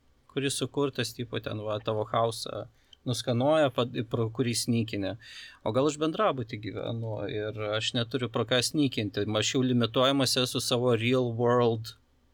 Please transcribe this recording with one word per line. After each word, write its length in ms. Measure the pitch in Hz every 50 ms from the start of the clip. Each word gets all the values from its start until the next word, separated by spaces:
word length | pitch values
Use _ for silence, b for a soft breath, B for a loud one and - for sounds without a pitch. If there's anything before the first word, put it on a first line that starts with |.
| _ _ _ _ _ _
kuris 280 | - 143 135 139 - -
sukurtas, 540 | 135 123 - 143 143 139 - - 117 113 -
tipo, 240 | - 120 - - 113
ten, 220 | - 117 110 107 104
va, 160 | 107 107 107
tavo 240 | - 117 110 107 104
hausą 640 | - - 117 117 117 110 - - - - 104 120 - b b b b b b _
nuskanuoja, 640 | 131 120 - - 131 120 117 127 143 156 160 151 131
pad-, 240 | - - 120 123 117 127 113
pro 220 | - - 117 113
kurį 240 | 110 113 - 127 120 113
snykinė. 600 | - - - 117 117 110 110 - 101 98 92 98 B B B B B B B B B
O 120 | - -
gal 160 | 110 127 139
aš 80 | 156 143
bendrabutį 640 | 147 156 160 165 196 214 185 147 131 117 - - 104
gyvenu 600 | 110 - - 104 - 113 117 117 113 113 107 - 101
ir 280 | - 110 107 107 107 110 110 107
aš 260 | 104 107 110 110 - -
neturiu 320 | 120 117 - - 131 123
pro 160 | 113 - 120 113
ką 160 | - 131 123
snykinti, 640 | 120 - - 156 147 127 - 120 107 98 - 104 104 107
aš 240 | 107 107 107 - -
jau 80 | 135 127
limituojamas 720 | 127 127 120 117 113 113 135 127 135 139 139 131 117 -
esu 240 | 131 127 - - 127
savo 320 | - - 131 120 123 127
real 380 | 117 110 113 120 127 131 127 120
world 640 | 113 113 120 120 120 123 120 117 117 113 110 - - _ _ _ _ _ _ _